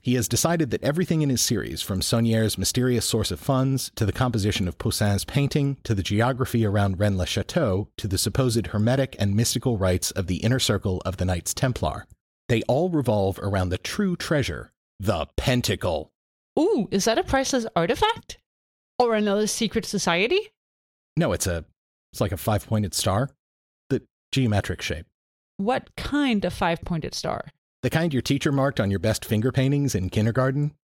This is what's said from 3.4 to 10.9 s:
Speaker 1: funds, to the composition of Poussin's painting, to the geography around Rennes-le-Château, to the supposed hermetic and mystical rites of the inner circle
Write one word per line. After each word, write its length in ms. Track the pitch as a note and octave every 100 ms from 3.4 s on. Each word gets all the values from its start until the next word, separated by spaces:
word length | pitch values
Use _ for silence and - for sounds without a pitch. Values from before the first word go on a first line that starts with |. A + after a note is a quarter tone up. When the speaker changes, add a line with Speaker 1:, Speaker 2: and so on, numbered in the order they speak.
Speaker 1:
funds, 500 | - C3+ C3+ C3+ - -
to 100 | G#2
the 80 |
composition 560 | - B2+ A2+ G2+ - F2+
of 80 | -
Poussin's 480 | A#2 - G#2 G2+ -
painting, 500 | C#3+ C#3 D3+ C#3 C3+
to 100 | -
the 100 | G#2+
geography 600 | F2 G#2 A#2+ B2+ B2+ A#2 G#2+
around 360 | G2+ G2+ F#2
Rennes-le-Château, 880 | G#2 F#2+ F#2 - F#2 F3+ C3 F#2 G#2+ -
to 100 | A2
the 100 | G2
supposed 500 | - A#2 C3 A#2 F#2+
hermetic 500 | G#2+ G#2+ C3 C3 -
and 160 | G2+ G2+
mystical 400 | A2+ A#2+ C3 A2+
rites 360 | F#2 F2+ -
of 160 | - F2
the 100 | F2+
inner 220 | - B2+
circle 420 | - G#2 G#2